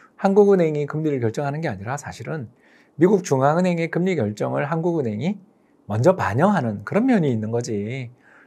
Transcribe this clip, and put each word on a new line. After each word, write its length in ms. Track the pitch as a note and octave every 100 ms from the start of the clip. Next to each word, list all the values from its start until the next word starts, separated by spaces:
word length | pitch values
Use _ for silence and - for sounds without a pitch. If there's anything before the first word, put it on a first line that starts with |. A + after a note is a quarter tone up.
| _ -
한국은행이 720 | G3 G3 G3+ F#3+ D#3+ D3 C#3+
금리를 320 | D3+ D#3 C3+
결정하는 400 | A#2 A2 C#3+ D3+
게 80 | E3
아니라 280 | F#2+ G#2 C#3+
사실은 520 | G#2+ - B2 D#3 A2 _ _ _ _
미국 300 | - F3+ G3+
중앙은행의 680 | F3+ C3+ C#3 E3 F#3 E3+ E3
금리 240 | E3 F#3 E3
결정을 500 | G#2 G#2+ B2+ C3 C#3+
한국은행이 760 | E3 E3+ E3 A#2+ G#2+ D#3+ G#3 - _ _ _ -
먼저 280 | A2 D3
반영하는 720 | F#3 - A#2+ G3 F#3+ A#2+ G2+
그런 220 | G#2 F#3+ C4
면이 240 | A3+ D3
있는 200 | A2+ G#2+
거지. 600 | A#2 B2 G#2 G#2 C3+ A#2+ - _ -